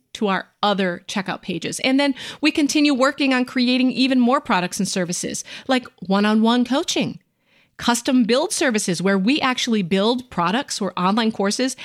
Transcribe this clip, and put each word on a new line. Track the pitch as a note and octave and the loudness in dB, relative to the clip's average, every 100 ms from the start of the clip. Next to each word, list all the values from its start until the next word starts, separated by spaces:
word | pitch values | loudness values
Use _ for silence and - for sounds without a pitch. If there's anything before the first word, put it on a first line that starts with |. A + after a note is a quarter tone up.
| _ | _
to | - G#3 | -4 -2
our | F#3+ - - | -2 -6 -4
other | G#3 G3 F#3 F3+ - | 0 0 0 -4 -8
checkout | G#3 F#3 - | -8 -6 -8
pages. | - E3+ - - | -6 -8 -6 -4
And | C4 C4+ | 0 2
then | C#4+ C4 - - | 2 -2 -8 -4
we | D#4 | -2
continue | D#4+ C#4+ D#4 D4 | 0 0 2 2
working | C4 C4+ C#4+ C#4 | 4 2 2 0
on | B3+ B3 | 2 0
creating | B3+ B3 B3+ B3+ | 0 2 2 2
even | - C4 C4 | 2 2 4
more | A#3+ C#4+ | 4 2
products | - G3 F3+ - | 0 0 0 -2
and | F#3 | -4
services, | G3 F3 F3 - - - - - | -2 -4 -4 -6 -8 -12 -10 -2
like | B3+ - - | -2 -2 -12
one-on-one | F3+ G3 G#3 G#3+ A3+ B3 A#3+ | -2 2 4 4 4 2 2
coaching, | C4+ F#4 E4 F3+ - _ _ _ _ _ - | 0 -2 -2 -4 -6 _ _ _ _ _ -8
custom | - B3 - B3+ | -2 -2 2 2
build | G#3 B3 E4 | 4 2 0
services | - D4 G#3+ G3 E3 | 0 0 0 -2 -2
where | F#3+ G3 | 0 2
we | F#3+ D4+ | 2 2
actually | B3+ B3 - A3 | 0 -2 0 0
build | E3+ F#3+ G#3 B3+ - | 0 2 2 0 -4
products | - E3+ A3+ C#4 - | -2 0 0 -2 -6
or | F#3+ - | -6 -2
online | F3+ A3 A3 | 0 2 0
courses | A3 G3 - C4 - | 0 -2 0 -2 -4